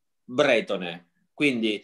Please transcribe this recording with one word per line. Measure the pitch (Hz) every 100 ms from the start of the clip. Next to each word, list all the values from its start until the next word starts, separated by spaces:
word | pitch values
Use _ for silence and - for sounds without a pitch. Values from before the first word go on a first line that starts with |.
| _ _
bretone, | - 127 139 113 98 98 87 85 _ _ _
quindi | - 147 120 110 104